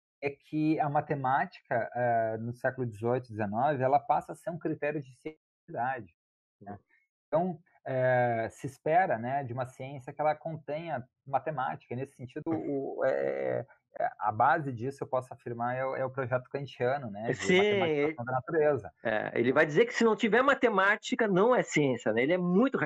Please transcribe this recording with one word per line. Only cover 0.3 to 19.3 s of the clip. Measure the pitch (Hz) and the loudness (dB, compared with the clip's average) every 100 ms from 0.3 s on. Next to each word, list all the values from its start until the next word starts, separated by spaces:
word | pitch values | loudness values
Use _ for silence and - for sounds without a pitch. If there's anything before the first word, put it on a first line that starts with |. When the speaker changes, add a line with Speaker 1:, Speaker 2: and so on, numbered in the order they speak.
Speaker 1:
que | 143 _ 151 156 156 | -8 _ -2 0 2
a | 151 | 0
matemática, | 151 147 147 131 139 185 - - 120 104 | 0 0 -2 0 0 0 -6 -4 -2 -2
é, | 120 123 117 113 110 | -2 2 2 0 -2
no | 117 | -6
século | 120 131 131 123 | -4 -4 -2 -4
dezoito, | 104 117 127 123 | -4 0 0 -2
dezenove, | 107 104 107 143 139 | -4 -4 0 0 2
ela | 131 143 | 2 2
passa | - 156 - | 2 -2 -2
a | |
ser | 165 - | -10 -10
um | 160 | -6
critério | 160 156 147 151 | -4 -4 -4 -4
de | 131 123 | -8 -14
cientificidade, | 156 156 _ _ - 151 123 131 95 _ _ _ _ _ | -16 -16 _ _ -12 -6 -4 -4 -10 _ _ _ _ _
né? | 101 101 _ _ _ _ _ | -16 -16 _ _ _ _ _
Então, | 151 180 160 _ _ - | -2 0 -4 _ _ -6
eh, | 131 127 127 123 117 113 | -2 2 2 2 0 -4
se | - 139 | -6 -12
espera, | 123 156 165 185 113 | -6 2 2 4 0
né, | 120 143 | -2 -4
de | 131 | -4
uma | 127 127 | -6 -6
ciência | - 131 143 127 | -8 -12 -12 -12
que | 143 | -2
ela | 151 151 | 0 0
contenha | - 127 - 151 170 135 - _ - | -4 -10 -8 -8 -6 -8 -8 _ -4
matemática. | 135 - 143 135 156 - | -4 -2 -4 -4 -6 -8
E, | 120 | -8
nesse | 135 - | -8 -12
sentido, | 123 156 151 | -14 -10 -6
o, | 160 - 139 135 - | -4 -4 -4 -4 -2
é, | 131 135 135 135 135 123 117 _ _ - | 0 0 0 -2 -2 -4 -6 _ _ -4
é, | - - | -4 -4
a | 107 | -2
base | 107 131 165 139 | 2 2 2 -2
disso, | 120 127 139 | -6 -6 -6
eu | - | -4
posso | 127 127 | -4 -6
afirmar, | 135 120 117 120 127 | -10 -10 -6 -4 -2
é | |
o, | 135 135 | -4 -2
é | |
o | 131 | -4
projeto | 131 131 127 - | -4 -2 -2 -4
kantiano, | 139 143 - 123 143 123 | -10 -8 -2 -2 -2 -4
né, | 98 113 | -6 -4
de | |
Speaker 2:
Sim, | 131 196 | -2 2
Speaker 1:
matematização | 185 208 202 170 151 147 | 4 4 2 2 2 0
Speaker 2:
ele | 156 | -2
Speaker 1:
da | 120 | -4
natureza. | 127 - 165 151 135 - - | -4 -2 2 4 2 -2 -8
Speaker 2:
É, | 117 107 104 | -2 -2 0